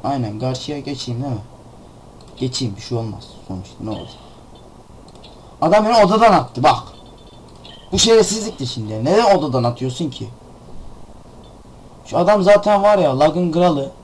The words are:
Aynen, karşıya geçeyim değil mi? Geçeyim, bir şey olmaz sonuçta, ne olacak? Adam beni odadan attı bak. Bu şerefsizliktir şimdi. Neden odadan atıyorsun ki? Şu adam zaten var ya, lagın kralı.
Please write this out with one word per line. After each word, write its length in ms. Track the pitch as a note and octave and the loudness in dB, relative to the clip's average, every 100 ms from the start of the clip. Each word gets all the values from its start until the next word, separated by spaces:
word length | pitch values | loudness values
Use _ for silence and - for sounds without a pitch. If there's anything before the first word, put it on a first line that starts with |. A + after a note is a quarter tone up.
Aynen, 360 | B2 C#3 A2+ G#2+ | -4 -4 -6 -6
karşıya 400 | B2+ B2+ - C#3+ | -6 -6 -8 -10
geçeyim 440 | C3+ C3+ - A#2 | -10 -10 -8 -8
değil 100 | C#3 | -6
mi? 60 | A2+ - - - - - - - - - - | -8 -10 -20 -20 -20 -20 -20 -20 -20 -20 -8
Geçeyim, 380 | C3 B2+ B2 G2 | -8 -6 -8 -8
bir 60 | |
şey 160 | - A#2+ | -8 -8
olmaz 260 | A2+ G2 - - - | -6 -12 -16 -20 -14
sonuçta, 280 | F#2 F#2 - | -14 -14 -14
ne 60 | G#2+ | -10
olacak? 280 | G2 - - - - - - - - - - - - - - - - | -10 -14 -20 -20 -20 -20 -20 -20 -20 -20 -20 -20 -20 -20 -20 -20 -4
Adam 240 | D#3 G#3 G#3+ | 2 2 4
beni 200 | A#3 G3 | 4 4
odadan 280 | G#3+ A3+ | 6 4
attı 300 | F3 B2 B2 | 4 0 0
bak. 200 | - - - - - - - - - - - - - | 2 0 -6 -20 -20 -20 -20 -20 -20 -20 -20 -20 -8
Bu 80 | F#3+ | -2
şerefsizliktir 640 | A#3 A3+ G3+ A3 G#3+ - B2+ | 4 4 4 -2 -8 -8 -10
şimdi. 400 | - G#2+ A2 B2+ | -8 -10 -6 0
Neden 320 | G#3 A#3 F#3+ | 2 4 2
odadan 260 | C#3+ B2 | 0 -2
atıyorsun 460 | A#2+ A#2+ C3 B2 D#3+ | -2 -4 -8 -6 -8
ki? 200 | - G#2+ - - - - - - - - - - - - - - - - - - | -8 -16 -16 -20 -20 -18 -16 -16 -18 -20 -20 -20 -20 -20 -20 -20 -20 -20 -20 -6
Şu 120 | A#2 | -2
adam 260 | F3 G#3 | 2 4
zaten 400 | F#3 G#3 G#3 G3+ | 6 4 6 2
var 140 | G3+ G#3 | 4 4
ya, 220 | D#3 C3 | 2 2
lagın 320 | D3+ D#3+ F3 | 2 2 -2
kralı. 400 | E3 F3+ D3 C3+ - | 2 2 2 -6 -12